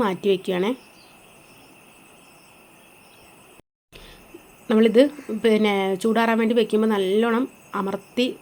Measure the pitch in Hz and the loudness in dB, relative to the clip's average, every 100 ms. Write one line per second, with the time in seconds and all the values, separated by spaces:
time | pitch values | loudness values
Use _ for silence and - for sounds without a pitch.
0 | 220 180 208 190 - 180 196 262 - - | 0 -2 -2 -2 -2 -4 -2 -6 -12 -20
1 | - - - - - - - - - - | -20 -20 -20 -20 -20 -20 -20 -20 -20 -20
2 | - - - - - - - - - _ | -20 -20 -20 -20 -20 -20 -20 -20 -20 _
3 | - - - - - - _ _ _ - | -20 -20 -20 -20 -20 -20 _ _ _ -20
4 | - - - - - - - 220 226 214 | -20 -20 -20 -20 -20 -16 -2 2 4 4
5 | 277 - - 214 233 214 214 202 190 190 | 2 0 -10 -2 0 2 2 0 -2 -2
6 | 226 220 226 226 226 233 220 214 220 208 | -2 0 0 0 0 0 0 0 0 0
7 | 190 208 233 226 269 - - 196 196 196 | 0 0 0 -2 -4 -8 -12 -8 -6 -8
8 | - - 247 - | -8 -4 -4 -4